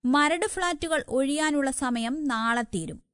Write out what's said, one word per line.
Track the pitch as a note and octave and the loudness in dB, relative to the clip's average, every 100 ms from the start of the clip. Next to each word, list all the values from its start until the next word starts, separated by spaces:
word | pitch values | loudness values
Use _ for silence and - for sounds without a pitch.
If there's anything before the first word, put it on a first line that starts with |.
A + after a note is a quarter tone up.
മരട് | B3 C#4 D4 E4+ G#4+ | 4 4 4 2 -2
ഫ്ളാറ്റുകൾ | - F4+ D#4+ E4 D#4 - | -2 -2 -2 -2 -2 0
ഒഴിയാനുള്ള | B3+ C4+ D4 D#4 D4 C4+ - | 0 0 0 0 2 0 -2
സമയം | C4 A#3 A3+ D4 D4 | -2 -2 -2 -2 -2
നാളെ | A#3 A3+ A#3 A3+ | 0 0 0 0
തീരും. | F#3+ D#3+ - _ | -4 -6 -12 _